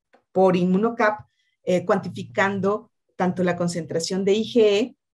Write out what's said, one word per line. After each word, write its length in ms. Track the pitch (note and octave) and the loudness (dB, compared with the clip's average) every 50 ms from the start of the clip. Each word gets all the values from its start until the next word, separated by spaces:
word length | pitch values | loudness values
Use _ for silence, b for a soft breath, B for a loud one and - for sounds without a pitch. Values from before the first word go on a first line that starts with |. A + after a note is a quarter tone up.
| _ _ _ _ _ _ - | _ _ _ _ _ _ 0
por 240 | F#3 F#3+ F#3+ F3 | 2 4 4 4
Inmunocap, 720 | F#3 F3 F#3 F#3 F#3+ G#3+ A3+ - - A3+ G#3 - - - _ _ _ _ _ _ _ _ | 2 2 2 2 2 0 0 0 0 0 0 0 -2 -8 _ _ _ _ _ _ _ _
eh, 200 | - F3+ F3 F3 | -2 -2 0 0
cuantificando 1080 | F3 G#3 G3 G3 F#3 - G3 F#3 - - G#3 G3 G3 G3+ G3 F#3 G3 G#3 A#3 - _ _ _ _ _ _ | 0 0 0 -2 -4 -10 -12 -12 -6 -2 -2 0 0 0 -2 -2 -2 -2 -4 -6 _ _ _ _ _ _
tanto 260 | - F#3+ F3+ F3+ F3+ F3+ | -2 -2 -2 0 0 0
la 140 | F3+ F3 | 0 0
concentración 680 | F3 F3 F3 E3+ F3 D#3+ - E3 E3+ E3 - F#3+ F#3+ G3 | -2 -2 -4 -4 -6 -6 -6 -6 -6 -4 -4 -4 -2 0
de 80 | G3 G3 | 0 0
I 120 | A3 A3 | 0 0
G 160 | A3 - B3 G#3+ | 0 2 4 4
E 340 | G#3 G3+ G3+ B3 - - _ _ _ | 4 4 2 0 -2 -6 _ _ _